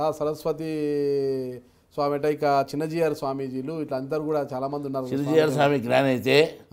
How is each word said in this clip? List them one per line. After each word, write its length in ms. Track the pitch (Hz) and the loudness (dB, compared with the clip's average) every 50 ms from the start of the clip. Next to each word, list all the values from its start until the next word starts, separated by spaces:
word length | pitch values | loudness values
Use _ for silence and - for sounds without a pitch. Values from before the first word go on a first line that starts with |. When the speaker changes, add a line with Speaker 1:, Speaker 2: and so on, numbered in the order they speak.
| 147 156 | -2 -2
Speaker 1:
సరస్వతి 600 | 147 147 147 151 151 151 - 165 156 147 160 160 156 156 151 147 147 143 143 143 143 139 139 135 135 131 131 127 123 123 - - _ _ _ _ _ | -2 -2 -2 -2 -4 -2 -4 -4 -4 -4 -4 -4 -4 -2 -2 -2 0 0 0 0 0 0 0 0 -2 -2 -4 -6 -8 -12 -16 -20 _ _ _ _ _
స్వామి 200 | - 147 143 143 | -2 0 0 0
అట, 100 | 143 143 | 0 0
ఇక 200 | 151 151 143 151 | 0 0 2 2
చిన్నజీఆర్ 680 | 143 139 139 135 135 - 143 156 156 156 170 165 156 147 | 2 4 2 2 0 -2 -4 -4 -4 0 0 0 0 0
స్వామీజీలు 680 | 147 - 135 135 135 139 135 127 131 131 143 165 160 151 | -2 -4 -4 -4 -4 -6 -6 -6 -6 -6 -6 -6 -6 -6
ఇట్లా 160 | 147 139 131 | -4 -4 -6
అందరూ 240 | 135 135 156 156 156 | -4 -4 -4 -4 -2
కూడా 240 | 151 156 151 143 127 131 | -2 -2 -2 -2 -2 -4
చాలా 140 | 127 131 | -6 -4
మంది 200 | 139 143 147 143 | -4 -4 -6 -6
ఉన్నారు. 200 | 139 135 135 131 | -4 -4 -4 -4
Speaker 2:
చిన్నజీఆర్ 440 | 127 131 139 143 143 156 160 156 151 | -2 -2 -2 0 4 4 4 4 4
స్వామి 280 | 131 143 143 143 147 139 | 4 4 4 4 4 2
జ్ఞాని 280 | 113 120 123 131 139 | 2 2 2 4 4
అయితే 520 | 135 127 120 101 127 131 143 156 165 - - - _ | 4 2 2 2 4 6 6 6 4 2 -6 -16 _